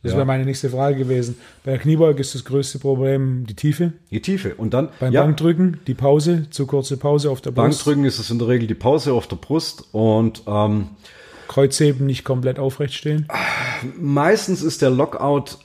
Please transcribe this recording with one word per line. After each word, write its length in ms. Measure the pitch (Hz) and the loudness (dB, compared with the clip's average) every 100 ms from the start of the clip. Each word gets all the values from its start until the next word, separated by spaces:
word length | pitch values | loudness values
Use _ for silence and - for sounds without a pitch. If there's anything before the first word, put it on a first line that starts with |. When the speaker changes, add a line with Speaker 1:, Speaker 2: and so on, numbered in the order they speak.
Speaker 1:
Das 100 | 120 | -2
Speaker 2:
Ja. 60 | 139 | 0
Speaker 1:
wäre 80 | 135 | 0
meine 180 | 131 | 0
nächste 260 | 131 135 135 | -2 -2 -4
Frage 260 | 127 139 135 | 0 0 0
gewesen. 400 | 127 127 120 120 - - | 0 0 -2 -6 -14 -12
Bei 80 | 135 | -6
der 80 | 131 | -2
Kniebeuge 400 | 143 160 160 139 | 2 4 4 4
ist 140 | 135 | -2
das 100 | 131 | -8
größte 340 | - 139 135 139 | -2 -2 -2 -4
Problem 680 | 139 131 135 135 135 127 117 | -2 0 0 0 0 -4 -6
die 80 | |
Tiefe. 380 | 98 151 147 175 165 - | -2 0 0 -2 -4 -8
Speaker 2:
Die 100 | 104 | -6
Tiefe. 340 | - 190 - - | -4 -4 -4 -6
Und 180 | 107 | -2
dann, 140 | 123 156 - | 0 -2 -2
Speaker 1:
Beim 140 | 127 | 0
Speaker 2:
ja. 100 | 131 | 2
Speaker 1:
Bankdrücken, 560 | 147 151 165 165 185 156 - | 4 2 2 2 2 0 -6
die 80 | |
Pause, 520 | 123 139 147 156 170 151 | -2 2 4 4 0 -2
zu 160 | - 135 | -6 -2
kurze 300 | 139 135 135 | -2 -2 -2
Pause 340 | 147 147 143 | 0 0 0
auf 100 | 131 | -4
der 120 | 135 | -4
Brust. 40 | 123 120 147 | 0 2 2
Speaker 2:
Bankdrücken 200 | 147 143 | 2 2
ist 140 | 135 - | 2 0
es 120 | 110 | -4
in 80 | 117 | -2
der 100 | 117 | 2
Regel 180 | 123 110 | 2 0
die 80 | |
Pause 380 | 107 123 151 143 | 0 2 2 2
auf 120 | 123 - | 0 -2
der 80 | 82 | -8
Brust 480 | - 156 - - - | -2 -2 -2 -12 -8
und, 500 | 107 113 110 113 - - | 0 2 4 2 -2 -4
ähm, 420 | 104 107 107 101 - - - - - - | 0 2 0 -4 -10 -20 -20 -20 -20 -4
Speaker 1:
Kreuzheben 580 | - 139 - 151 131 139 | 2 2 4 2 2 -2
nicht 160 | 127 | -2
komplett 360 | - 127 127 131 | -2 -2 -2 -2
aufrecht 340 | 135 131 143 | -4 -4 -6
stehen. 320 | - 151 151 151 - - - - - 127 - | -6 -4 -2 -2 -4 -4 -4 -6 -8 -10 -6
Speaker 2:
Meistens 640 | 143 143 156 214 196 175 | -2 2 4 2 0 -2
ist 200 | 156 - | -2 0
der 80 | 135 | 2
Lockout 680 | 127 151 - 139 143 135 - | 2 0 -2 0 0 -2 -14